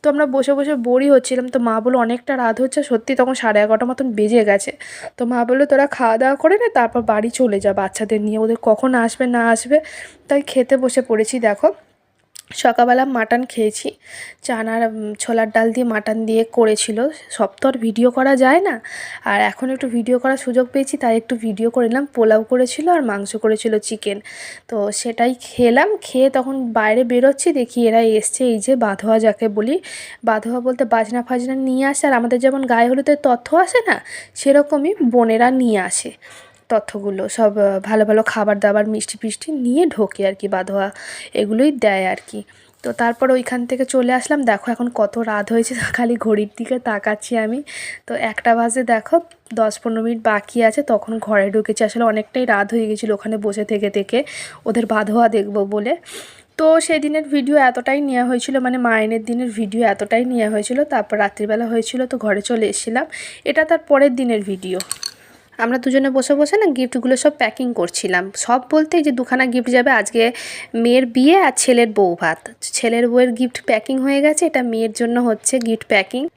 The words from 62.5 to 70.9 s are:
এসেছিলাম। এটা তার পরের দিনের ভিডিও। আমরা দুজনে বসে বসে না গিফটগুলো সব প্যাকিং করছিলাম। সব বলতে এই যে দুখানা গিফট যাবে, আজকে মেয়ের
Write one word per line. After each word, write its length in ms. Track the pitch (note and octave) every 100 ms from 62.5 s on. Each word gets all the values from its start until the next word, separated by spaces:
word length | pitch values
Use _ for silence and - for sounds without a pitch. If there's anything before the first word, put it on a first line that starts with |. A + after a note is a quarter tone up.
| A#3 G#3
এসেছিলাম। 380 | G#3 - A#3 D#4 - - -
এটা 200 | - D4
তার 140 | D#4 E4
পরের 380 | D#4+ C#4+ C#4+ B3
দিনের 260 | B3 A3
ভিডিও। 360 | G3+ F#3+ F#3 F#3 - - - _ _ _ _ -
আমরা 200 | A#3 B3+
দুজনে 320 | C4 C4+ C4+
বসে 240 | C4 B3+
বসে 220 | C#4+ D4 G#4
না 100 | G4+
গিফটগুলো 500 | B3+ B3 B3+ B3 B3+
সব 140 | D4+ D4
প্যাকিং 340 | A#3 - B3
করছিলাম। 580 | A3+ F3 - F3+ F3+ F#3+
সব 260 | - - B3 B3+
বলতে 260 | D#4 D#4 F4
এই 60 |
যে 80 | D4
দুখানা 360 | B3 B3 B3+ C4
গিফট 240 | B3 A#3+
যাবে, 200 | B3 B3
আজকে 420 | A#3+ G3+ A#3 A3+ A#3+ - - -
মেয়ের 320 | A3+ A#3